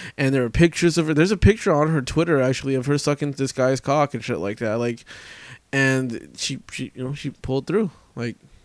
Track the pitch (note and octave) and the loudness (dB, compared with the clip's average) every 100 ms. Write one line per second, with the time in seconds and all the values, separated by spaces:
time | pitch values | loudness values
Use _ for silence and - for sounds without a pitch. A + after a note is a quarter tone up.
0 | - - C3+ C3+ A#2 C3+ E3+ - F3 E3+ | -12 -2 0 0 2 4 4 4 0 2
1 | D#3 D3 F#3 G3 F#3+ A3 G3+ D3 D#3 D#3+ | 2 4 2 4 4 4 2 2 2 0
2 | B2+ D#3 E3+ C#3+ C3 C3 C3+ C3 C3 C#3+ | 0 0 2 4 2 0 -2 -2 0 0
3 | D3 D3 D3 C3+ C3+ - B2+ C3 C#3+ D3+ | 0 -2 -2 -4 -4 0 0 0 0 0
4 | C#3+ A#2 A#2+ F2 G2 G#2+ A2+ A2+ A#2+ A#2 | 0 -2 -6 -4 -4 -4 -4 -2 -2 -4
5 | - - - - - B2+ _ C#3 C3+ C3 | -10 -20 -20 -20 -20 -20 _ 0 2 2
6 | B2+ A2+ D2 - - C3+ - - B2+ - | -2 -6 -12 -8 -8 -8 -12 -10 -10 -8
7 | B2+ D3 C3+ - - C3 C3 F#3+ F#3+ - | -8 -8 -10 -8 -4 -4 0 0 -2 -6
8 | _ B2 A#2+ - - - | _ -10 -8 -10 -18 -14